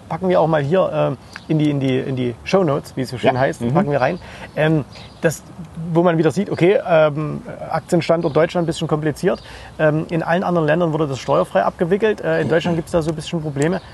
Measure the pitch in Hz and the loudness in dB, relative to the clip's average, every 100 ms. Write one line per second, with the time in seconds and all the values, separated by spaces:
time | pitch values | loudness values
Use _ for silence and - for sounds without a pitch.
0 | - 160 185 180 160 160 139 185 160 151 | -10 -4 0 2 4 2 2 2 2 0
1 | 147 131 - - - 156 151 143 135 127 | -2 -2 -10 -14 -2 0 2 2 0 0
2 | 135 131 123 113 - 190 170 147 - - | -2 -4 -4 -6 0 2 2 0 -4 -8
3 | 123 120 117 123 143 165 120 147 147 143 | -6 -2 0 2 0 0 0 0 2 2
4 | 127 180 - - - - 156 160 - - | 0 -2 -10 -16 -8 0 2 2 -2 -12
5 | - - 165 - - - 160 - 165 165 | -20 -2 -2 -2 -10 -16 -14 -10 -2 2
6 | 175 165 156 - 202 - 170 208 - 160 | 4 4 2 0 -2 2 4 4 2 4
7 | 156 143 151 143 - - 156 160 - 175 | 4 0 -6 -8 -10 -12 -6 -6 0 0
8 | - 165 170 143 165 180 165 - 160 151 | 2 0 2 2 2 0 -2 -4 -2 -2
9 | 151 143 180 220 - - - - 156 151 | -2 -2 -2 -2 -8 -18 -14 0 2 2
10 | 165 165 160 175 185 175 151 160 170 151 | 0 -2 0 0 2 0 2 2 2 0
11 | 156 131 - 151 180 185 - - 165 196 | -2 -4 0 2 2 0 0 0 0 2
12 | 220 208 160 160 156 160 165 170 - 170 | 0 0 -2 0 0 0 0 -2 -2 -2
13 | 156 156 147 175 156 139 147 - - | -2 -4 -6 -6 -4 -2 0 -2 -8